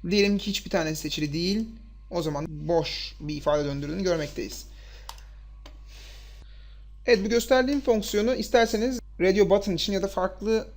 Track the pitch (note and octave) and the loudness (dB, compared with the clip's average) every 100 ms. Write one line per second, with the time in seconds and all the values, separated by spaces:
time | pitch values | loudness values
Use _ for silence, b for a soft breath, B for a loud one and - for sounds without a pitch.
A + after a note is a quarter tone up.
0 | F3 G3+ G3+ G3+ G3+ G3 - F#3+ D#3 D#3 | 2 2 4 2 -2 -6 -2 -2 -2 -4
1 | D3+ D3+ D3+ D3+ F3 G#3 A3 - - - | -6 -4 -4 -2 0 -2 -4 -10 -18 -20
2 | - F3 D#3+ D3 D#3+ D3+ D3+ E3+ D#3+ - | -8 -4 -2 -4 -6 -8 0 2 2 -6
3 | - - D3+ D3+ D3 D3 D3 C#3 C#3+ E3+ | -10 -10 -8 -2 2 2 0 -4 -6 -2
4 | F#3 E3 C#3+ - G#2 - - B B B | 0 0 -2 -6 -8 -10 -14 B B B
5 | B B B B B - - - B B | B B B B B -20 -20 -20 B B
6 | B B B B B B B B B - | B B B B B B B B B -8
7 | - A3+ G3+ A#3 - C4 C4 C#4+ C4+ A3 | 2 4 4 0 4 4 4 0 2 2
8 | G3+ G#3 A3+ A#3+ G#3+ B3 A3+ G#3+ A#3+ B3+ | 2 0 2 0 2 4 4 2 -2 -4
9 | - - F3+ F#3+ F#3+ G3 G3 E3+ - G3 | -10 0 2 6 6 6 4 -2 0 0
10 | G3 - F#3 - G3+ A3 - | -2 -2 -4 -2 0 0 -2